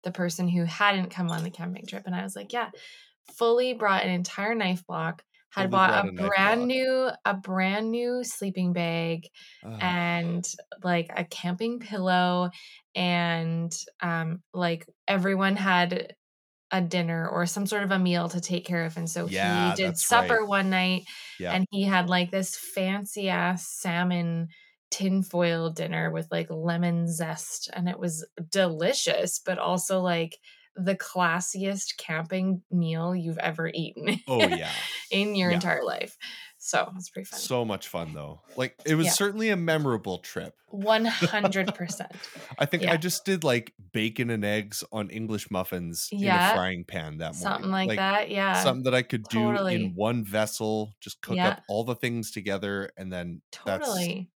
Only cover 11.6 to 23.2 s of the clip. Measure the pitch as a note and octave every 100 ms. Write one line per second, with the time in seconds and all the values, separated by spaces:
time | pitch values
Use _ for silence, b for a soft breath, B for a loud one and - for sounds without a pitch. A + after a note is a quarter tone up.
11.6 | A3+ A#3+ A3+ G#3 F#3 F3+ F3+ F3+ F3+ B
12.6 | B B _ - F3+ F3 E3+ E3 E3 E3
13.6 | E3+ - - _ F3 E3 D#3+ F3 _ F3+
14.6 | F3 E3 - _ - G3 F#3 F#3+ F#3+ G3
15.6 | F#3+ F3+ F3 F3+ - - _ _ _ _
16.6 | _ F#3+ E3+ F3+ E3 E3 E3 F3 F3 G3+
17.6 | G3 G#3 G3 F#3+ F3+ F3 E3+ F3 F3 F3
18.6 | - F3 E3 F3 E3 F3 F3 F#3+ G3 -
19.6 | - - F#3 E3 - A#3+ B3 A3+ G#3+ G3
20.6 | F#3+ F#3 F#3 F#3 F#3 B B B G#2+ F#3
21.6 | F#3+ G3 G3 F#3+ F3 F3+ F3 F#3+ F#3 -
22.6 | - - F#3 G3+ G3+ G#3